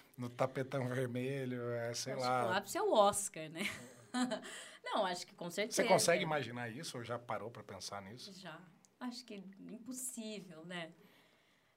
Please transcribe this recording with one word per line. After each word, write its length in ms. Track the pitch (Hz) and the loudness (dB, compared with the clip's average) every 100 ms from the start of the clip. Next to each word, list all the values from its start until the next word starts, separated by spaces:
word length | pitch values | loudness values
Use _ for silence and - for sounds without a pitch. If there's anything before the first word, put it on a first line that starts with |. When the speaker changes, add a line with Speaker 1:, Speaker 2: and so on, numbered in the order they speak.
| - - | -20 -10
Speaker 1:
no 120 | 123 | -8
tapetão 580 | 120 131 135 131 139 123 | 0 0 0 -2 -2 0
vermelho, 800 | 127 127 123 127 139 127 123 120 | 0 0 0 -2 -2 -2 -2 -2
é, 200 | 120 117 | -2 -2
sei 200 | 117 131 | -2 -4
Speaker 2:
Acho 80 | 131 | 0
Speaker 1:
lá. 180 | 127 127 | 2 4
Speaker 2:
que 60 | 117 | 4
o 40 | |
ápice 240 | 196 - 330 | 2 0 0
é 40 | |
o 100 | 415 | 6
Oscar, 560 | 254 202 202 - 165 156 | 8 8 8 -2 -6 -8
né? 100 | 160 202 - - - - | -4 -4 -4 -12 -18 -4
<laughs> 680 | 247 247 208 - - - - | 0 0 0 -6 -12 -14 -12
Não, 240 | 494 320 190 | -2 2 2
acho 180 | 175 - | 0 -6
que 80 | |
com 160 | - 175 | -8 -4
certeza. 320 | 196 220 - | 0 0 4
Speaker 1:
Você 60 | 185 | 6
consegue 340 | 175 - 170 | 8 8 6
imaginar 440 | 170 151 127 120 120 | 4 2 0 -4 -4
isso 300 | 120 170 127 | -6 -6 -6
ou 60 | |
já 140 | 110 120 | -4 -4
parou 320 | - 107 107 | -2 -4 -4
pra 120 | 117 | -8
pensar 400 | 104 95 - 101 | -12 -10 -8 -8
nisso? 300 | 98 123 202 180 | -10 -12 -14 -12
Speaker 2:
Já. 200 | 175 160 - - - - | -12 -14 -16 -20 -20 -8
Acho 260 | 254 233 | -8 -8
que 120 | - 202 185 196 | -10 -12 -12 -14
impossível, 1040 | 175 220 226 254 - 233 214 208 170 156 | -14 -12 -10 -8 -6 -6 -8 -8 -10 -14
né? 280 | 170 180 165 - - - - _ _ _ _ | -8 -6 -8 -10 -20 -20 -20 _ _ _ _